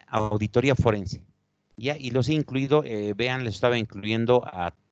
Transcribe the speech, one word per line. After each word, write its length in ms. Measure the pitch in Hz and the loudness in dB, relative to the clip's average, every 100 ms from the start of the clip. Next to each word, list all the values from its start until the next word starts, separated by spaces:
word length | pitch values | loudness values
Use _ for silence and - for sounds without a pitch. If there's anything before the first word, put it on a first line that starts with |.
| _ | _
Auditoría 680 | 113 107 107 107 123 131 127 | -4 0 0 0 2 4 4
forense, 460 | 120 107 92 - - _ _ _ _ - | 4 2 -2 -10 -14 _ _ _ _ -10
¿ya? 180 | 123 147 | -8 -6
Y 140 | 131 | -2
los 160 | 127 120 | -2 0
he 60 | |
incluido, 500 | 156 143 131 135 151 | 0 0 -4 2 2
eh, 300 | 139 107 104 101 | 2 -4 -4 -2
vean, 300 | 123 127 123 | -2 -2 -4
les 100 | 98 | 0
estaba 220 | 123 120 | 2 2
incluyendo 680 | 110 101 104 113 117 123 - | -2 -6 -4 0 4 2 2
a 280 | 92 87 - _ | -6 -6 -8 _